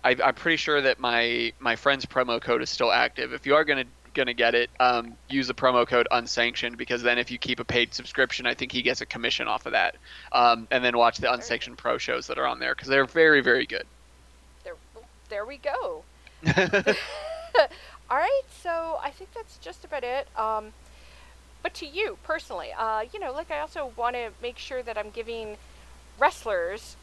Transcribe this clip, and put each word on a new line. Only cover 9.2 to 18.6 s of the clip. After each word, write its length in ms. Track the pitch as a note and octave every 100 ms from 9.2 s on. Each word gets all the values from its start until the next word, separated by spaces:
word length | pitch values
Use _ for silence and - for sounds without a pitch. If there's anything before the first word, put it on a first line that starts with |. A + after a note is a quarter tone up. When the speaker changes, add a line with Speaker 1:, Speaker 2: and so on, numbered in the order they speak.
| A#2 - A2+
Speaker 1:
off 180 | G#2+ -
of 60 |
that. 240 | A2 F2 - - - -
Um, 340 | B2 A#2+ A#2 A2+
and 140 | C3
then 120 | B2 A#2+
watch 200 | A#2 -
the 60 |
Speaker 2:
Very 100 | B2+
good. 80 | B2
Speaker 1:
Unsanctioned 380 | A#2 A#2 - A#2+
Pro 200 | A#2+ B2
shows 280 | - B2+ B2+
that 100 | C3
are 80 | C3+
on 120 | B2
there, 160 | B2+
'cause 140 | C3+ C#3
they're 160 | C3+
very, 360 | C3 E3 D#3+ D3+
very 260 | C3 B2 -
good. 200 | F#2+ - - - - - - - -
Speaker 2:
There, 140 | F#3 E3 - A3+ - - -
there 160 | G#3
we 140 | G#3+ C#4
go. 460 | C#4+ C4+ C4 D#3 - - - -
Speaker 1:
<laughs> 20 |
Speaker 2:
<laughs> 1700 | D#3+ D3+ F3+ G3+ G3+ - - - - D#5+ - B4 C#4+ - - - -
All 80 | C4
right, 240 | F#4 C#5 - -